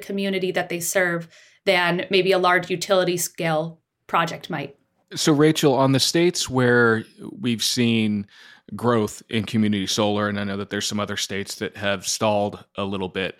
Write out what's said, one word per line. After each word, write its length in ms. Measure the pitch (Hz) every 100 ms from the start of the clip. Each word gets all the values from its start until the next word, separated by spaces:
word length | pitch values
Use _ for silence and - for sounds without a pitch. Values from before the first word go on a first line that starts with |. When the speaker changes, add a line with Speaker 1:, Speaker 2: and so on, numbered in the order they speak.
| -
Speaker 1:
community 440 | 196 196 190 185
that 180 | 180 175
they 120 | 175
serve 460 | 170 196 180 170 165 - _ _ 196
than 400 | 180 175 175 -
maybe 240 | 190 185
a 60 | 185
large 300 | 180 180 175
utility 480 | 180 - 190 180 175
scale 640 | - - 165 156 165 165 _ _ -
project 420 | 180 170 - -
might. 260 | 165 143 - _ _ _ 165
Speaker 2:
So, 160 | -
Rachel, 420 | 143 151 151 151
on 200 | 127 135
the 60 | 135
states 500 | - 170 175 175 -
where 540 | 131 123 120 117 110 - - - - 120
we've 180 | 113
seen 640 | - 123 117 113 110 104 98 - - - - 104
growth 480 | 120 117 104 - -
in 160 | 113 95
community 420 | 113 107 104 90
solar, 400 | - 104 104 104
and 100 | 101
I 40 |
know 140 | 101 98
that 120 | 101
there's 180 | 101 -
some 120 | 107
other 180 | 101 101
states 380 | - 98 98 -
that 220 | 107 -
have 300 | 101 98 -
stalled 560 | - 110 104 101 87 - -
a 80 |
little 260 | 98 98 92
bit, 280 | 95 90